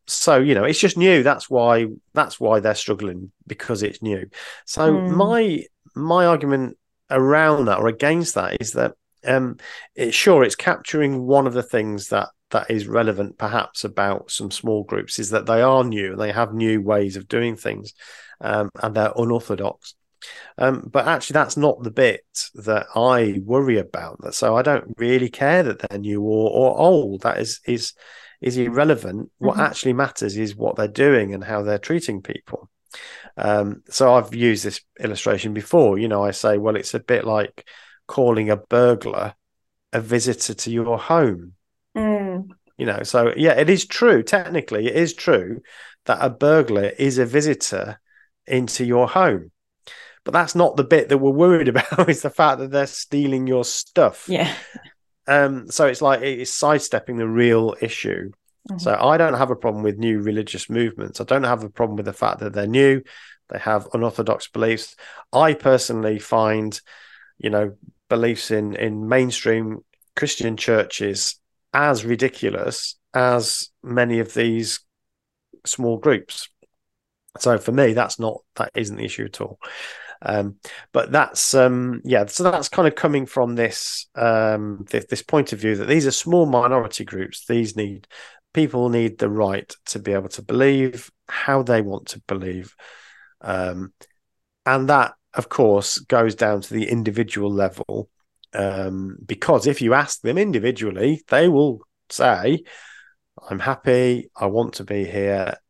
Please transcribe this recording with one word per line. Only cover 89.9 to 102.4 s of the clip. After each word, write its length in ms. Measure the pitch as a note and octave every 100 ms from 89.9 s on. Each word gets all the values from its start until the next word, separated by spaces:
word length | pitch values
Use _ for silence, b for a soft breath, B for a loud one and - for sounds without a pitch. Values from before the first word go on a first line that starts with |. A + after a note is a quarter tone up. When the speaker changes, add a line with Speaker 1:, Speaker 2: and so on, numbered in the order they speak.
| G#2
Speaker 1:
be 140 | G#2
able 160 | G2 F#2+
to 120 | -
believe 680 | G#2+ A#2+ C3+ C#3 C3 B2 - _ -
how 340 | - - C3+
they 200 | B2 A#2
want 240 | G2+ F#2+ -
to 140 | - -
believe. 460 | F#2+ F#2 F#2 F#2 _ B B B B B B
Um, 520 | - F#2+ F#2 F2+ F#2+ _ _ _ _ _ _ _
and 240 | B2+ C3 C3+
that, 260 | C#3+ A#2 - _
of 140 | - -
course, 500 | - A2+ G2+ - -
goes 360 | - A#2+ A2+ G#2
down 240 | G#2+ G2+
to 100 | -
the 160 | A2+ G2+
individual 640 | A#2 A2 G#2 A2+ G#2 G2+
level, 560 | G2+ F#2+ G#2+ G#2 G#2 G#2+ _ _ _ _
um, 640 | G#2 G2 G2 F#2+ F#2+ F#2+ - -
because 400 | G2+ - C3+ C3+
if 160 | C#3
you 100 | A#2
ask 280 | C3 C#3+ -
them 160 | A2 E3
individually, 840 | G#3 B2 A#2 B2+ G#2+ F#2 B2 D3+ -
they 200 | C3 F3
will 320 | C#3+ D3 A2 _ _ -
say, 540 | - B2+ F#2+